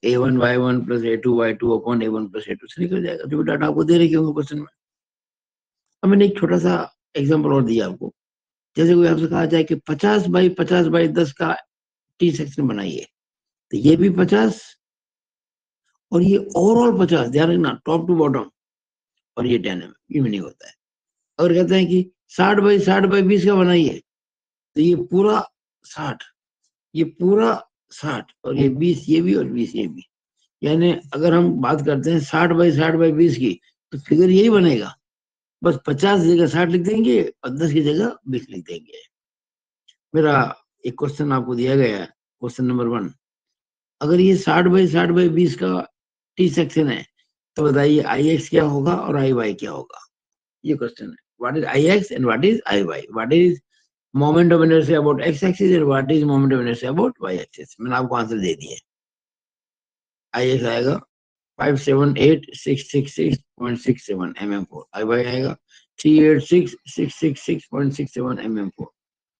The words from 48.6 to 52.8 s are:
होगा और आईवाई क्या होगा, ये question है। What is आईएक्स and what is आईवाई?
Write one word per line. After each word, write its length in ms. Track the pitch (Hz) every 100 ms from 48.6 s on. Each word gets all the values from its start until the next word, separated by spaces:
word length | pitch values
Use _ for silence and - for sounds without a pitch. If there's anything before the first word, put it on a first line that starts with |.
होगा 320 | 151 143 139 -
और 220 | - 147
आईवाई 360 | 135 123 110
क्या 180 | 95 -
होगा, 280 | 69 - - _ _ _ _ _ _
ये 120 | 156 139
question 340 | 117 - -
है। 80 | - _ -
What 140 | 123 151
is 60 | -
आईएक्स 460 | 139 160 202 196
and 140 | - 123
what 200 | 110 190
is 140 | 233 -
आईवाई? 340 | 101